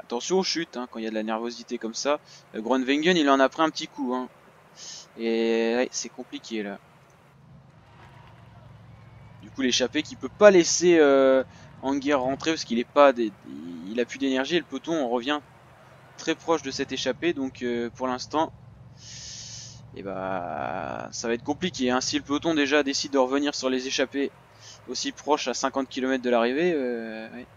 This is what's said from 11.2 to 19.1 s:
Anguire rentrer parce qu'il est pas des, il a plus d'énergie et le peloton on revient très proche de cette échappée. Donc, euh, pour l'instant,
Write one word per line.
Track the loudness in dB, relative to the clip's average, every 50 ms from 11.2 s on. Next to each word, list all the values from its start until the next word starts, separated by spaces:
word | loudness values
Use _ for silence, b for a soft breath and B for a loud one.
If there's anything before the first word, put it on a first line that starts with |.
| 6 6 6 4 2 -2 B B B B B B
Anguire | -4 -2 -2 -2 0 0 0 0
rentrer | 0 -2 -4 -2 -2 -2
parce | -2 -2 -4
qu'il | -4 -2 -2
est | -2 2
pas | 6 6 8 8
des, | 6 4 0 -4 -4 -8 -18 -16 -14 -14 -12 -12 -12 -12 -12
il | -6 -4 -4
a | -4
plus | -4 -4 -4
d'énergie | -2 0 0 0 0 0 -2
et | -2
le | -2
peloton | -4 -10 -8 -6 -4
on | -2 -2 0 0
revient | -2 -2 0 -2 -2 -4 -4 -10 -20 -20 -20 -20 -20 -20 -20 -20 -20 -20 -20 -20 -18 -8
très | -4 -4 -4
proche | -2 0 0 0 0
de | -2 -4
cette | -6 -6 -4 -4
échappée. | -4 -4 -2 -2 -2 -2 -2 -2
Donc, | -2 -2 -4 -6 -6 -6
euh, | -4 -4 -2 -2 -4 -6 -6
pour | -4 -4
l'instant, | -4 -4 -4 -6 -4 -2 -2 -2 -2 -4 -12 -20 -20 -20 -20 -20 -20 B B B B